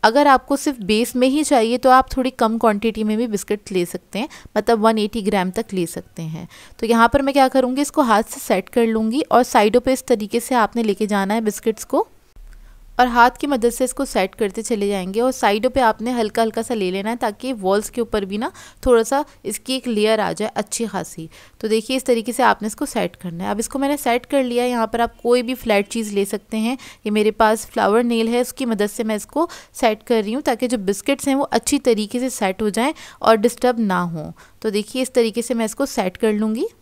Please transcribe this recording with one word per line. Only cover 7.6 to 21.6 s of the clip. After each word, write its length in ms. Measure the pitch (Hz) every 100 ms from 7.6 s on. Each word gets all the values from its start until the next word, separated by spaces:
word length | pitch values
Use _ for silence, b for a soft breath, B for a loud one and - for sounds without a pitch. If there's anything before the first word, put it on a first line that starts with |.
| 254 262
इसको 200 | 285 -
हाथ 180 | 254 208
से 160 | 226 -
सेट 280 | - 190 202
कर 180 | - 233
लूँगी 360 | 220 220 247
और 200 | 311 233
साइडों 360 | 247 247 208 240
पे 120 | 247
इस 140 | 262 -
तरीके 340 | 233 208 233
से 140 | - 247
आपने 260 | 214 233
लेके 220 | 226 196 214
जाना 260 | 202 196
है 60 | 220
बिस्किट्स 420 | 214 202 - 214 -
को 200 | 285 440 - _ - - b b b - -
और 80 | 254
हाथ 220 | 240 240 254
की 60 | 294
मदद 240 | 269 233
से 140 | 233
इसको 200 | 254 -
सेट 300 | 269 220 185
करते 280 | - 208 185
चले 260 | 214 220 202
जाएंगे। 320 | 202 185 202
और 100 | 254
साइडों 360 | 254 226 208 247
पे 100 | 262
आपने 300 | 240 214 220
हल्का 300 | 247 220 214
हल्का 200 | 226 220
सा 120 | 226
ले 160 | 240 190
लेना 200 | 185 196
है, 60 | 247
ताकि 360 | 233 208 254
वॉल्स 340 | 240 185 202 214
के 100 | -
ऊपर 240 | 220 214
भी 140 | 196 202
ना 120 | 277 - B B 269
थोड़ा 160 | 233
सा 220 | 220 277 294 b
इसकी 320 | - 214 - 262
एक 100 | 254
लेयर 340 | 214 214 220
आ 120 | 190
जाए 180 | 165 214
अच्छी 360 | - 208 - 226
खासी। 420 | 190 170 - 160 B B _